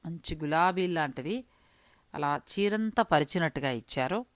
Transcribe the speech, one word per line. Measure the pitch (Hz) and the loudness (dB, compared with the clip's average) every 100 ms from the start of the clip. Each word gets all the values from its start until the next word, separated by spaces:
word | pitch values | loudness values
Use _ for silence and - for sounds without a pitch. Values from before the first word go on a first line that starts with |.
| 170 | -10
మంచి | 165 - 165 | -8 -6 -4
గులాబీ | 151 156 180 185 180 | 0 2 4 2 0
లాంటివి | 170 147 131 131 233 254 _ _ _ _ _ _ | 0 -2 -4 -6 -6 -8 _ _ _ _ _ _
అలా | - 147 147 - | -4 -2 -2 -4
చీరంతా | - 202 214 220 226 | -2 0 0 -2 0
పరిచినట్టుగా | 226 151 147 180 160 143 135 | 4 4 4 2 0 0 -2
ఇచ్చారు. | 120 - - 131 196 247 | -4 -4 -2 0 -2 -6